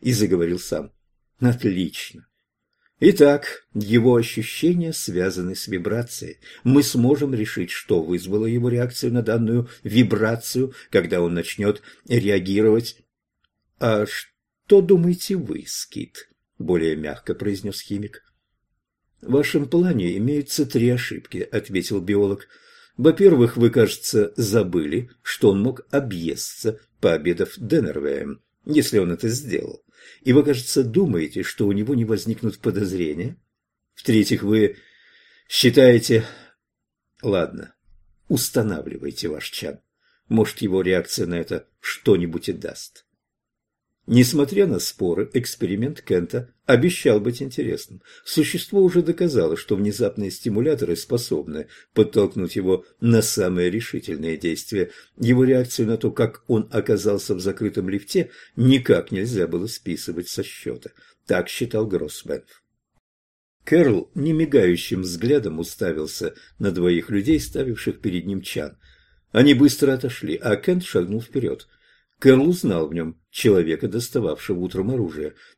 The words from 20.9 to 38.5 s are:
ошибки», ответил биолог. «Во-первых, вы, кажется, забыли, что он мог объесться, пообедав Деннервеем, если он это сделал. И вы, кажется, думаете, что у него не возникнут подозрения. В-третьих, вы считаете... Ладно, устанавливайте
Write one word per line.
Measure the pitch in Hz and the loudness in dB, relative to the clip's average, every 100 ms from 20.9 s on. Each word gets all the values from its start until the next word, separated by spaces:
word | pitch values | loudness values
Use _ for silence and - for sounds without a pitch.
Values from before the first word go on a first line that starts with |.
ошибки», | 123 - - - 92 | 0 -4 -10 -12 -10
ответил | - 107 - 95 - 101 | -6 -6 -4 -4 -2 -4
биолог. | 87 101 101 98 - _ _ _ _ - | 0 2 2 -2 -10 _ _ _ _ 2
«Во-первых, | 147 160 196 143 117 120 | 4 6 6 8 6 4
вы, | 117 | 4
кажется, | 123 107 - - 113 98 - | 6 4 2 -2 0 0 0
забыли, | 107 110 90 85 76 90 123 _ | 0 2 2 0 -2 -4 -6 _
что | - - 113 | -10 2 4
он | 98 | 4
мог | 117 - - | 2 -4 -4
объесться, | 139 127 90 82 - - - 110 - _ _ | -4 -4 -6 -6 -6 -10 -8 -8 -8 _ _
пообедав | 101 80 85 85 - - | 0 2 0 -2 -4 -6
Деннервеем, | 113 156 87 73 71 69 71 - _ _ | -2 0 0 -4 -4 -4 -6 -12 _ _
если | - 151 - 107 | -2 0 2 2
он | 87 | 0
это | 85 113 | -2 -4
сделал. | 127 143 82 - - _ _ - - | -6 -6 -8 -8 -14 _ _ -20 -4
И | 131 | 4
вы, | 135 | 4
кажется, | 147 123 - 139 | 4 0 -2 -2
думаете, | 120 143 175 87 78 95 | 0 0 0 0 -4 -6
что | 87 - 104 | -8 -2 0
у | |
него | 101 107 | 0 -2
не | 131 | -2
возникнут | 110 104 117 110 113 - | 0 -2 -4 -6 -6 -4
подозрения. | 117 95 98 92 80 76 107 - _ _ _ _ _ | -4 -2 -4 -2 -4 -4 -8 -10 _ _ _ _ _
В-третьих, | - - 110 101 113 | -8 0 2 2 0
вы | 101 110 101 - _ _ _ _ _ _ - | 0 2 2 0 _ _ _ _ _ _ -8
считаете... | - 123 143 127 117 127 113 - - - _ _ _ _ _ _ _ | 0 4 8 8 8 4 0 0 -10 -20 _ _ _ _ _ _ _
Ладно, | 123 95 80 - - _ _ _ _ _ - | -2 -2 -2 -6 -18 _ _ _ _ _ -4
устанавливайте | 123 - | -2 -2